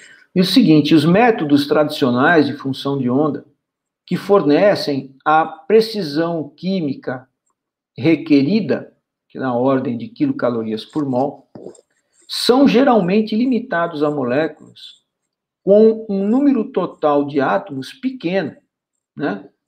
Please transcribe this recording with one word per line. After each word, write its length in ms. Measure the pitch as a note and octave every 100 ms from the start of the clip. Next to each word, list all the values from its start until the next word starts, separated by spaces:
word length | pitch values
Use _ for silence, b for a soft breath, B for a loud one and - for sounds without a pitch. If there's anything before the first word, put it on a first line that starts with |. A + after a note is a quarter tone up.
| B B B
E 60 | F3+
o 60 | F#3
seguinte, 500 | C4+ G3 D#3 C#3+ D#3+
os 80 |
métodos 640 | D3+ F#3 A#3+ A3+ D#3 C#3+ C#3+
tradicionais 800 | D3+ D3 - C3+ A#2+ C#3+ E3+ C#3+
de 60 |
função 440 | A#2+ C3+ C3 C#3 C#3
de 120 | B2
onda, 360 | C3 D3+ B2+ - _ _ _ _ _ -
que 100 | F3
fornecem 1040 | - G3 D3 D3 G3+ F3 - C3+ - - -
a 200 | D#3 D#3+
precisão 1000 | - - A3 A3 G#3 E3 C#3+ E3 E3+ C#3+
química 800 | - F3+ F#3+ D3+ C3 - B2+ - _ _ _ _ _ _ -
requerida, 960 | C3 D#3 - D3 C#3 G#3+ D#3+ A2+ - _ _ _ _
que 100 | -
é 40 |
na 120 | C3
ordem 440 | A#2+ B2+ C3+ C3+ A#2
de 100 | A2
quilocalorias 800 | - C#3+ C3 B2 A#2+ A2 A2 -
por 200 | D#3 C#3
mol, 460 | B2 C#3+ - _ - - - _ _ _ _ -
são 440 | - - B3 C#4+
geralmente 680 | A3+ C#4 A#3 F3 G#3 A3 A3
limitados 640 | B3+ A#3 - E3+ E3+ D#3
a 80 | D3
moléculas 960 | D3 B2 B2+ D#3 - B2 A#2+ - - _ _ _ _ _ _
com 440 | F#3 G3+ A3 A3 -
um 180 | G3 G3
número 460 | B3 C#4+ A#3+ G#3
total 540 | - E3+ - D3+ D3 C#3+
de 160 | C#3+
átomos 500 | C3+ - - C3+ C3
pequeno, 640 | - C4 C4 D#3+ F#3+ C#3 - _ _ _ _ _
né? 360 | - D3+ G3 - _